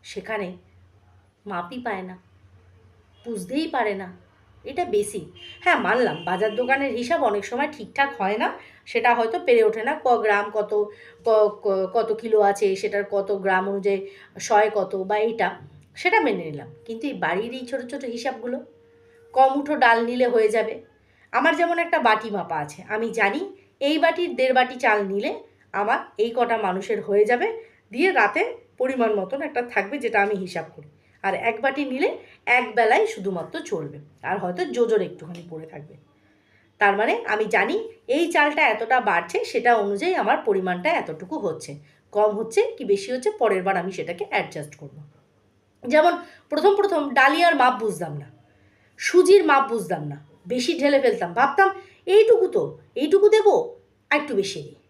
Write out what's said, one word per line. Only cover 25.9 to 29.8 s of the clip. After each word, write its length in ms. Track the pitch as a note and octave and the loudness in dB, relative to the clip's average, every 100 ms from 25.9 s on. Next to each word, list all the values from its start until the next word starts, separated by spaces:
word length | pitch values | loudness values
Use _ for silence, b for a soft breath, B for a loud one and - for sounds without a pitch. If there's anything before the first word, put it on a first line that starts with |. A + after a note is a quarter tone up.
| C#4 - - | -2 -4 -4
এই 140 | A3+ A#3 | -2 0
কটা 220 | A#3+ A3+ | 0 0
মানুষের 420 | G3+ F#3 G3 G#3 | -2 -4 -4 -6
হয়ে 240 | D3+ G3+ G#3+ | 0 0 2
যাবে, 220 | B3 G#4 A4+ B B _ | 2 0 -4 B B _
দিয়ে 180 | A#3 F#4 | -2 2
রাতে 300 | C#4+ G#3 D4 A#4 - _ _ | 4 2 0 -4 -6 _ _
পরিমাণ 340 | B3+ C4 A3+ G#3 | -4 0 0 0
মতন 200 | F#3 C#4 | -4 -6
একটা 200 | D4+ A#3+ A#3+ | -4 -6 -4
থাকবে 220 | D#4 | -4